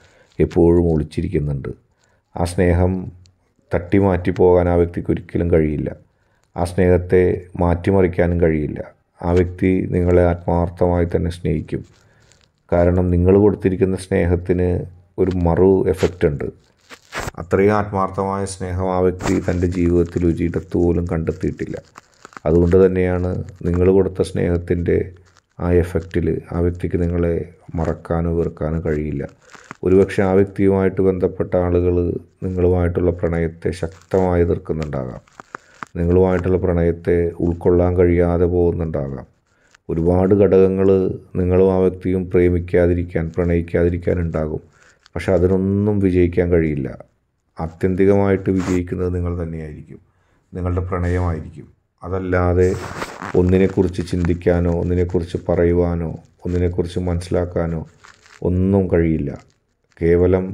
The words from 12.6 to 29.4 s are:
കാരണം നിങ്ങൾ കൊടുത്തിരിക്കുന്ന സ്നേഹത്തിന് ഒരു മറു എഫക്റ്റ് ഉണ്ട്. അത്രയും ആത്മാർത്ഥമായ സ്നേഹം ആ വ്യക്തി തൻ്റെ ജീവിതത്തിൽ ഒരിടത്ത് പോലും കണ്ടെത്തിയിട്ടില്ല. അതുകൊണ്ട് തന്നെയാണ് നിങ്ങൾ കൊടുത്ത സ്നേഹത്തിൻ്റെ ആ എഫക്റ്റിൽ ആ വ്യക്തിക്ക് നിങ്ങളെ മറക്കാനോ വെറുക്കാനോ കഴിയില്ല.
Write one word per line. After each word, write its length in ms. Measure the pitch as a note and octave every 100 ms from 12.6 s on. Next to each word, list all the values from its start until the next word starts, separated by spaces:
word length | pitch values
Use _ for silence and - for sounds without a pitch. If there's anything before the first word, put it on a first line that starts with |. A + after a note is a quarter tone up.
| _
കാരണം 340 | F2 F2 F2+ F2+
നിങ്ങൾ 200 | F2 F2+ G2
കൊടുത്തിരിക്കുന്ന 540 | G#2 F#2 F#2+ F#2 F#2+ F#2+
സ്നേഹത്തിന് 640 | - F#2+ F2 F2 F2 F2+ F2+ F2+ F2+ - _ -
ഒരു 100 | F#2+ F2+ E2+
മറു 260 | E2 F#2+ F#2+ F#2
എഫക്റ്റ് 340 | F#2 E2+ - E2
ഉണ്ട്. 160 | C#2 - - _ _ _ - _ - - -
അത്രയും 320 | F2 F#2+ G2 G#2+
ആത്മാർത്ഥമായ 640 | G2+ G2+ F#2+ F#2 G2 G2 F#2+
സ്നേഹം 340 | - F#2 F#2 F#2+ F#2
ആ 20 | F#2
വ്യക്തി 260 | F2+ F#2+ F#2 F#2
തൻ്റെ 220 | F2+ F2+ F2+
ജീവിതത്തിൽ 500 | E2+ F2 E2+ F2+ F2
ഒരിടത്ത് 460 | E2 E2+ E2+ - E2+
പോലും 240 | F2 F2 F2
കണ്ടെത്തിയിട്ടില്ല. 600 | E2 D#2+ E2+ D#2 - - - - - - _ - - D2+
അതുകൊണ്ട് 300 | E2+ F2 F#2 F#2+
തന്നെയാണ് 480 | F2+ F#2 F2+ F2+ F#2 F2+ - F2
നിങ്ങൾ 200 | F2 F2+ F#2+
കൊടുത്ത 240 | F#2 F2+ F2+
സ്നേഹത്തിൻ്റെ 680 | F#2+ F#2 F2 F2 F2 F2 F2+ F2+ - _ _ _ - F2
ആ 80 | F2
എഫക്റ്റിൽ 460 | F2 E2 E2+ F2 E2+ E2 - E2
ആ 40 | F2
വ്യക്തിക്ക് 320 | F2 F2 F2+ F2
നിങ്ങളെ 300 | F2 E2+ E2+ - - - E2+
മറക്കാനോ 520 | D#2+ D#2+ - E2 E2+ E2+
വെറുക്കാനോ 400 | E2 - D#2 D#2+ D#2+
കഴിയില്ല. 360 | D2+ D2+ C#2 - -